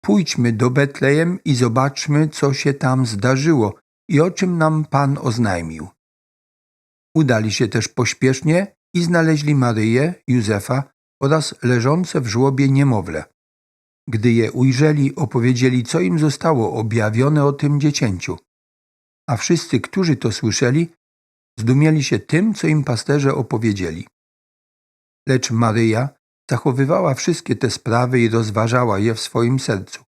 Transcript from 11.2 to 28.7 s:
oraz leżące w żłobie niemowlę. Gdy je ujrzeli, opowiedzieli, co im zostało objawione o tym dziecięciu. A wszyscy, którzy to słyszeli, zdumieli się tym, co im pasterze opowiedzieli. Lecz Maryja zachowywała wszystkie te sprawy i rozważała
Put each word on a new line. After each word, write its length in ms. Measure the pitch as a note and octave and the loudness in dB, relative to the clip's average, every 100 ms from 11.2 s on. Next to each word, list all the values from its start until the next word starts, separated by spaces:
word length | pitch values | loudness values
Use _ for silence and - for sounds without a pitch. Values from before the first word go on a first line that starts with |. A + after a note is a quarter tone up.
oraz 340 | C#3 D#3+ D3 - | 0 0 -2 -4
leżące 580 | A#2+ B2 A#2 D#3+ F3 D#3+ | 0 0 2 0 0 -4
w 60 | A#2+ | -2
żłobie 420 | A2 C3+ C3+ C#3 | 0 0 2 2
niemowlę. 540 | C3+ C#3 A2 E2 D#2 - _ _ _ _ _ _ _ - | 4 2 0 -2 -8 -10 _ _ _ _ _ _ _ -6
Gdy 240 | A2+ A#2+ | 0 2
je 200 | A#2 A2 | 2 2
ujrzeli, 640 | - C3 B2+ D3+ D3+ C#3 - | 2 0 4 2 2 0 -2
opowiedzieli, 680 | C3+ C3 A#2+ B2 B2+ B2+ | -4 0 0 2 2 0
co 160 | A#2 E3 | -2 -2
im 200 | F3+ E3+ | 0 0
zostało 540 | D3+ C#3 E3 D3 G#2+ | 0 0 0 0 0
objawione 720 | A#2 G#2+ A2+ G#2+ A2 C#3 D3+ C#3+ | -2 -2 0 0 0 2 2 2
o 80 | |
tym 260 | C#3 D3 D3 | 0 -2 0
dziecięciu. 580 | D3 D3 B2 F#2 - E2+ _ _ _ _ _ _ _ _ - | 0 0 -2 -4 -8 -10 _ _ _ _ _ _ _ _ -6
A 80 | A#2+ | -6
wszyscy, 420 | - E3+ - B2 | 0 -2 0 -4
którzy 360 | - - F3+ C#3+ | -2 -2 0 0
to 160 | A#2 | -2
słyszeli, 640 | G#2 A2+ F#2+ B2 C#3+ E3 _ _ _ _ _ _ - | -2 -4 0 0 0 -2 _ _ _ _ _ _ -6
zdumieli 440 | A2 C3 D3+ D#3 | 0 4 4 2
się 160 | C3+ A2 | 0 -4
tym, 340 | - D#3 G#3+ | 0 0 0
co 140 | G#3 D#3+ | 0 0
im 160 | D3+ | 0
pasterze 520 | C3+ A2+ - C#3+ C#3 - | 0 -4 0 0 0 -2
opowiedzieli. 720 | A2 A#2+ A2+ G2 F2 E2 - _ _ _ _ _ _ _ _ _ _ _ - | -4 -2 -2 -2 -4 -8 -14 _ _ _ _ _ _ _ _ _ _ _ -2
Lecz 240 | C3 - | -2 0
Maryja 580 | A2+ A#2 A2 A2+ G#2+ C#3 _ _ _ - | 0 2 2 2 0 -2 _ _ _ -6
zachowywała 640 | B2 D3+ B2+ C3+ F3+ F3 | -2 -2 0 0 0 0
wszystkie 420 | C3+ - E3 - A2 | -2 -2 -4 -2 -2
te 140 | A#2+ | -2
sprawy 480 | - - A#2 B2 B2+ | -4 -2 0 2 2
i 100 | A#2 | 2
rozważała 680 | A2+ A2 G#2+ A2+ | 0 0 -2 0